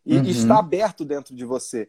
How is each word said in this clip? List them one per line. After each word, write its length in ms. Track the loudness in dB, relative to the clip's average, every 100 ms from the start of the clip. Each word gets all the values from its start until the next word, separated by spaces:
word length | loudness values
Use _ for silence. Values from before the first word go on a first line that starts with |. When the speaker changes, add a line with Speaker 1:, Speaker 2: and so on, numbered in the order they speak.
Speaker 1:
e, 120 | 0 2 2
e 20 |
Speaker 2:
Uhum. 0 |
Speaker 1:
está 280 | 2 4 4
aberto 460 | 4 0 -2 -4
dentro 300 | -8 -8 -10
de 100 | -12
você. 440 | -8 -6 -6 -10